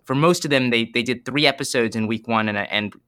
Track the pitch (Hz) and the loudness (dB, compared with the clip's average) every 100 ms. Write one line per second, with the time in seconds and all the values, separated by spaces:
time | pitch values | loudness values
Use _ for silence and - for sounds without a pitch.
0 | - 135 165 180 151 139 127 117 113 120 | -4 2 2 2 0 0 2 2 0 -2
1 | 120 123 - 135 147 135 139 131 113 113 | -2 -4 -4 2 2 2 -2 0 0 0
2 | 110 113 110 113 110 104 101 104 104 - | -2 -4 -2 0 0 -2 -2 -2 -4 -8